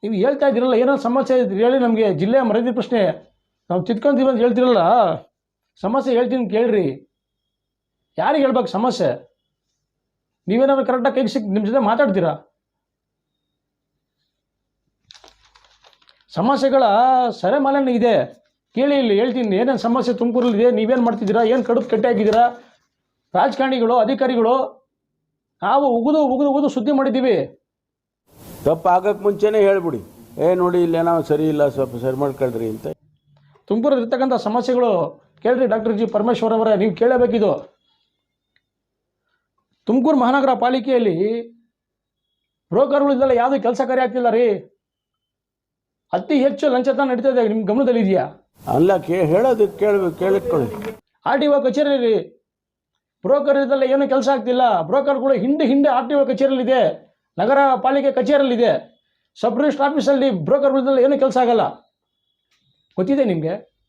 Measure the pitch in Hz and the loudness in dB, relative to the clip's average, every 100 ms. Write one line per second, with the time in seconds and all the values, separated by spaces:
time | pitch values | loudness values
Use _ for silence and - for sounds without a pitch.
0 | 208 214 226 285 285 233 254 233 254 277 | -4 -2 0 0 0 0 0 2 2 0
1 | 240 254 269 254 233 190 233 262 247 220 | 0 -2 0 0 0 0 2 2 0 2
2 | 214 160 190 262 240 208 240 240 - 240 | 0 0 0 0 2 0 -2 -4 -2 0
3 | 185 151 - _ _ _ _ 180 180 220 | 0 -2 -12 _ _ _ _ -6 -4 -2
4 | 285 262 262 247 240 226 254 226 170 240 | 0 2 2 2 0 2 2 2 4 2
5 | 196 160 - _ _ _ _ _ 190 247 | 2 -2 -10 _ _ _ _ _ -4 -4
6 | 262 240 247 254 220 208 240 214 160 131 | 0 0 0 -2 -2 -2 0 0 -2 -6
7 | - _ _ _ _ _ _ _ _ _ | -16 _ _ _ _ _ _ _ _ _
8 | _ - 247 302 269 247 254 196 247 - | _ -6 -2 0 0 0 -2 -2 -4 -2
9 | 165 120 - _ _ _ _ _ _ _ | -4 -4 -10 _ _ _ _ _ _ _
10 | _ _ _ _ - 220 269 269 269 262 | _ _ _ _ -4 0 2 2 0 0
11 | 240 262 240 269 208 196 208 254 208 233 | 0 0 -2 -4 -4 -4 0 0 0 2
12 | 277 190 165 151 - _ _ _ _ _ | 0 2 -2 -4 -12 _ _ _ _ _
13 | _ _ _ _ _ _ _ _ _ _ | _ _ _ _ _ _ _ _ _ _
14 | _ _ _ _ _ _ _ _ _ _ | _ _ _ _ _ _ _ _ _ _
15 | _ - - _ _ _ _ _ _ _ | _ -20 -20 _ _ _ _ _ _ _
16 | _ _ _ - 208 269 269 262 240 202 | _ _ _ -4 -2 0 2 2 2 2
17 | 254 254 247 208 180 269 269 277 269 240 | 2 2 0 -2 -2 0 0 0 0 0
18 | 233 196 127 - _ _ _ - 277 277 | 2 2 -2 -8 _ _ _ -2 0 2
19 | 247 202 247 240 226 190 240 254 233 247 | 2 2 0 -2 -2 0 0 -2 -2 -2
20 | 226 247 240 240 247 202 240 214 220 254 | 0 -2 -2 0 0 2 2 2 0 0
21 | 233 226 196 214 226 254 208 233 233 220 | 0 -2 -2 0 2 0 0 -2 0 -2
22 | 240 208 208 220 240 240 - _ _ _ | 0 0 2 2 2 0 -20 _ _ _
23 | _ _ _ 180 226 220 269 262 226 247 | _ _ _ -2 -2 0 -2 0 0 2
24 | 220 262 262 247 226 254 262 - _ _ | 0 0 -2 0 0 0 -2 -10 _ _
25 | _ _ _ _ _ _ 196 262 285 233 | _ _ _ _ _ _ 0 0 2 0
26 | 233 311 285 254 285 277 285 269 220 277 | 0 2 2 0 0 0 0 -2 -2 0
27 | 269 254 254 190 135 - _ _ _ _ | 0 0 0 0 -2 -12 _ _ _ _
28 | _ _ _ _ - - - 160 180 180 | _ _ _ _ -20 -6 -4 -2 2 2
29 | 190 208 196 190 208 214 196 196 170 127 | 0 -2 -2 0 0 2 2 2 -2 -6
30 | 92 - - - 160 180 180 180 170 165 | -10 -20 -20 -2 0 2 0 2 0 0
31 | 165 170 147 151 156 147 143 135 131 120 | 0 0 0 -2 0 0 0 0 -4 -4
32 | 127 131 143 135 131 113 113 107 - 156 | -6 -2 -4 -2 -4 -4 -6 -8 -10 -14
33 | _ _ _ _ _ _ _ 214 254 269 | _ _ _ _ _ _ _ -2 0 0
34 | 226 247 269 240 208 226 247 247 240 190 | -2 -2 0 -2 -2 -4 -2 0 2 0
35 | 156 - _ _ 220 247 254 220 220 208 | -2 -8 _ _ -2 0 0 0 -2 -2
36 | 226 208 208 240 226 220 226 208 214 170 | -2 -2 0 0 0 0 2 2 0 0
37 | 233 254 240 220 202 143 - _ _ _ | 2 2 2 2 0 -2 -8 _ _ _
38 | _ _ _ _ _ _ _ _ _ _ | _ _ _ _ _ _ _ _ _ _
39 | _ _ _ _ _ _ _ _ - 247 | _ _ _ _ _ _ _ _ -2 0
40 | 254 302 247 277 269 254 240 262 233 254 | 2 2 2 2 0 0 0 -2 -2 0
41 | 226 165 208 233 233 - _ _ _ _ | 0 0 -2 -4 -8 -18 _ _ _ _
42 | _ _ _ _ _ _ _ 185 277 277 | _ _ _ _ _ _ _ 0 0 2
43 | 285 262 269 247 247 277 233 240 254 269 | 0 0 0 2 0 0 -2 -2 -2 -2
44 | 254 254 240 226 240 196 - _ _ _ | -2 0 0 2 0 0 -8 _ _ _
45 | _ _ _ _ _ _ _ _ _ _ | _ _ _ _ _ _ _ _ _ _
46 | _ 180 196 294 269 277 302 254 254 247 | _ -6 -2 0 0 0 -2 0 -2 -2
47 | 277 247 269 247 226 220 196 220 262 233 | -2 0 0 0 0 -2 -2 0 0 2
48 | 190 190 156 - _ _ - 120 175 190 | 2 0 -2 -10 _ _ -4 0 2 2
49 | - 175 160 175 254 233 208 202 208 202 | 0 -2 2 2 2 2 0 0 0 0
50 | 185 160 185 196 165 160 117 104 104 - | -2 -2 0 0 0 -2 -2 -6 -12 -14
51 | _ _ - 269 294 285 262 233 294 277 | _ _ -4 -2 2 0 0 -2 0 0
52 | 240 208 - _ _ _ _ _ _ _ | 0 -2 -4 _ _ _ _ _ _ _
53 | _ _ 185 277 285 277 269 269 262 269 | _ _ 0 0 2 0 2 0 0 0
54 | 277 269 233 277 220 247 247 196 160 247 | 2 0 0 0 0 2 2 2 0 -2
55 | 277 277 262 254 226 302 285 277 285 254 | 0 0 0 0 0 0 2 2 2 0
56 | 240 285 277 240 269 262 240 262 180 - | 0 0 0 0 0 0 0 2 0 -2
57 | - _ _ - 208 277 277 262 254 277 | -16 _ _ -4 0 2 2 2 0 0
58 | 277 262 214 285 277 240 233 151 - _ | 0 -2 0 2 2 2 2 0 -6 _
59 | _ _ _ - 233 226 294 277 277 302 | _ _ _ -4 -4 0 -2 0 -2 0
60 | 226 277 269 196 151 277 277 269 262 269 | 0 2 0 -2 0 0 2 0 0 2
61 | 254 285 269 240 247 233 139 - _ _ | 2 2 0 0 0 0 0 -6 _ _
62 | _ _ _ _ _ _ _ _ _ - | _ _ _ _ _ _ _ _ _ -6
63 | 185 277 247 170 160 202 - _ | -2 0 0 0 -4 -8 -12 _